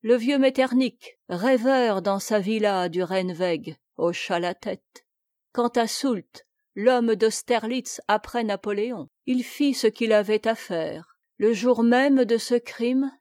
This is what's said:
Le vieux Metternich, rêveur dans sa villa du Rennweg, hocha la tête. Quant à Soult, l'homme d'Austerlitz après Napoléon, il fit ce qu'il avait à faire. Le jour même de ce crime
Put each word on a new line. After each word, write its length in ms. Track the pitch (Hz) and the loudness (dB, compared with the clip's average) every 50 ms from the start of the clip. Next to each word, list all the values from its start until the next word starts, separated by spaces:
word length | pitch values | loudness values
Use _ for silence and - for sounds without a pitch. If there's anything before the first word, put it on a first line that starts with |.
Le 140 | - 214 240 | 4 2 2
vieux 220 | 247 226 247 285 | 2 4 0 2
Metternich, 800 | 277 262 269 269 262 262 254 240 254 262 240 - _ - - - _ _ - | 4 2 2 2 2 0 2 2 2 2 0 -2 _ -20 -20 -20 _ _ -10
rêveur 720 | 247 170 196 262 262 254 220 262 269 262 247 226 202 190 | -6 -2 2 2 2 2 2 2 2 2 2 2 0 0
dans 180 | 175 202 196 196 | 0 -2 -2 -2
sa 200 | - - 220 208 | -2 -2 -2 0
villa 480 | 185 196 220 220 208 202 196 185 180 175 | 0 0 -2 0 0 0 0 0 -2 -2
du 140 | 160 180 185 | -2 -4 -4
Rennweg, 760 | 170 190 190 185 180 180 156 185 180 170 151 - 165 151 _ _ _ _ | -2 -2 -2 -2 -2 -4 -4 -2 -2 -2 -4 -6 -10 -16 _ _ _ _
hocha 420 | - 165 170 175 - - - 190 170 | -2 -2 -2 -2 -4 -6 -4 -4 -2
la 140 | 175 175 175 | -2 -4 -6
tête. 520 | _ - 214 190 - _ _ _ - _ _ _ _ _ _ _ _ _ _ _ | _ -8 -10 -10 -10 _ _ _ -20 _ _ _ _ _ _ _ _ _ _ _
Quant 160 | - 240 240 | -2 -2 0
à 180 | - 247 226 | 0 0 -2
Soult, 580 | 220 - - - 277 240 190 - _ _ - _ _ _ _ _ _ _ | 0 -2 -4 -2 -2 -2 -2 -6 _ _ -20 _ _ _ _ _ _ _
l'homme 400 | 196 208 247 254 247 233 226 220 | 0 2 4 4 4 2 2 2
d'Austerlitz 840 | 185 214 226 214 - - - 247 226 214 220 247 262 247 - - - - | 2 2 0 0 -2 -2 -2 -2 -2 0 -2 -6 -6 -6 -8 -14 -12 -2
après 360 | - 208 214 - - - 240 233 | -2 -2 -2 -2 -4 -4 -4 -2
Napoléon, 680 | 214 202 190 - 208 208 202 208 247 247 196 135 - _ _ _ | -2 -4 -4 -4 -6 -4 -4 -4 -4 -6 -10 -12 -14 _ _ _
il 180 | - 254 254 240 | -2 -2 -2 -2
fit 300 | - - - 285 285 254 | -6 -4 0 0 0 0
ce 140 | - - | 2 0
qu'il 260 | 226 220 - 233 220 214 | 0 0 0 0 2 2
avait 340 | 208 208 202 214 208 - | 2 2 2 -2 0 0
à 60 | 220 226 | -2 -4
faire. 640 | - - - 190 165 160 160 165 160 170 _ _ _ _ _ _ | -4 -6 -8 -6 -6 -6 -6 -8 -12 -14 _ _ _ _ _ _
Le 140 | _ 208 220 | _ 0 0
jour 300 | 233 190 202 247 247 240 | 2 2 2 2 2 4
même 440 | 226 233 240 247 269 285 277 262 247 | 4 4 4 4 4 4 4 4 4
de 120 | 208 233 | 2 0
ce 180 | 233 - - 240 | -2 0 0 -2
crime 560 | 240 240 - - - 233 240 254 262 277 269 - _ | -2 -2 -4 -8 -4 -2 0 0 0 0 -2 -6 _